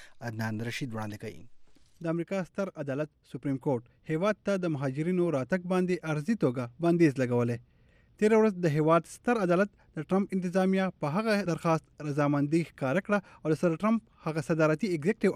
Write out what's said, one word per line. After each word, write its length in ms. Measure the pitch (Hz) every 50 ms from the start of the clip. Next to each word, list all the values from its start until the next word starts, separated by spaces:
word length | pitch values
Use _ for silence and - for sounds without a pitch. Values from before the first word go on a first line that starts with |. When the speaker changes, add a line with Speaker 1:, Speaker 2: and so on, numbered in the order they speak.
| - - - - - 120
Speaker 1:
عدنان 340 | 113 110 113 110 110 107 117 120
رشید 200 | 117 - 156 127 110
وړاندې 220 | 113 113 107 101 104 -
کوي. 180 | 110 - - - - - - - - - - - - _ -
Speaker 2:
د 80 | 165 165 160
امریکا 260 | 170 165 - 196 196 180
ستر 240 | - _ - 196 190 - -
عدالت 300 | 151 135 131 139 151 151 _ _ _ -
سپریم 260 | - 143 - 147 135 131 -
کورټ 440 | 151 135 117 117 - _ _ _ -
هیواد 300 | 156 160 180 208 220 - - -
ته 120 | 202 190 180
د 100 | 175 160
مهاجرینو 560 | 139 139 139 131 143 156 170 185 180 175 170 160
راتګ 280 | 135 127 127 185 190 175 180
باندې 400 | 185 185 185 175 180 170 - 160 156
ارضي 220 | 151 147 165 233 214 -
توګه 420 | 139 123 127 123 120 - - 165
بندیز 300 | 170 170 170 170 156 131 139
لګولی. 360 | 131 123 123 120 120 120 120 117 - _ _ _ _ _ _ _ _ _ _ -
تېره 200 | 208 214 226 220
ورځ 140 | 220 220 196 180 175
د 100 | 165 143
هیواد 340 | 156 151 156 160 170 165 - -
ستر 280 | - - - 247 226 202
عدالت 260 | 175 175 170 202 202 - _ _ _ -
د 80 | 165 151 -
ټرمپ 240 | 185 190 202 175 -
انتظامیه 520 | 190 180 185 170 190 185 190 190 190 190 185 - - -
په 100 | 147 139
هغه 320 | 196 220 233 214 202 202 175
درخواست 560 | 165 156 - 170 165 156 - _ _ - 147 151
رضامندي 520 | 143 147 147 143 147 143 139 147 156 170 165
ښکاره 380 | - - - - 131 131 185 -
کړه 120 | - 208 202 - - - -
او 140 | - 156 160
د 40 | 151 -
سر 160 | 175 165 156
ټرمپ 460 | - 220 226 226 - _ _ _ -
هغه 200 | 165 151 160 147 -
صدارتي 440 | 170 156 160 156 156 151 - 208 175
اگزیکټیو 420 | 160 139 170 220 - - 196 160